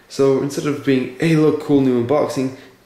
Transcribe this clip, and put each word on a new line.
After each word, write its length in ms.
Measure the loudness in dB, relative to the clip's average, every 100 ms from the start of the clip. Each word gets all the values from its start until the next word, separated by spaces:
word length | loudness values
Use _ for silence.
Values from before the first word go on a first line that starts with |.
| -10
So 320 | 0 2 2
instead 240 | -2 -4 -4
of 180 | -4
being, 320 | 0 0 0 -2
"Hey 160 | 0 4
look, 260 | 2 0
cool 200 | 0 2
new 260 | 2 0 0
unboxing," 480 | 0 -2 -4 -6 -8 -20 -10